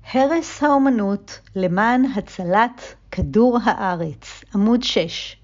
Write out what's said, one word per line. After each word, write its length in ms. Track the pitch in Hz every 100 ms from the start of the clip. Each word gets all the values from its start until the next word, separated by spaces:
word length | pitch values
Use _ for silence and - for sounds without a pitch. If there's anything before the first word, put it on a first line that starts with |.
| - 254
הרס 460 | 269 339 320 -
האומנות 760 | 294 277 269 233 196 202 - - - 190
למען 500 | 180 180 226 254 269
הצלת 880 | 208 - - 175 196 240 - - - -
כדור 460 | - 147 202 247 240
הארץ, 800 | 220 - 196 175 165 135 - - - 196
עמוד 280 | 208 247
שש. 540 | 247 196 165 - - -